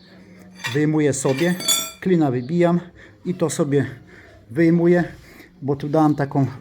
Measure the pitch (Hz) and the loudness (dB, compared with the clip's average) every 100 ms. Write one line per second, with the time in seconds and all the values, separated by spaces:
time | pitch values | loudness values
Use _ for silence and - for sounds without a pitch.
0 | - - - - - - - 127 151 156 | -20 -20 -20 -20 -20 -14 -6 -2 0 2
1 | 147 135 147 135 170 180 - - - - | 0 0 -2 0 0 -2 -2 -4 -6 -6
2 | 185 175 147 123 123 170 170 175 170 - | 0 2 2 -2 -4 0 2 0 -4 -16
3 | - - 180 180 160 - 147 139 123 - | -20 -12 -10 -4 -4 -2 0 0 -2 -8
4 | - - - - - 120 165 170 170 175 | -20 -20 -20 -20 -8 2 4 4 4 2
5 | 165 - - - - - 135 143 147 156 | 0 -8 -20 -20 -20 -8 -6 -4 -2 2
6 | 151 147 139 143 131 - | 2 2 -2 0 -2 -4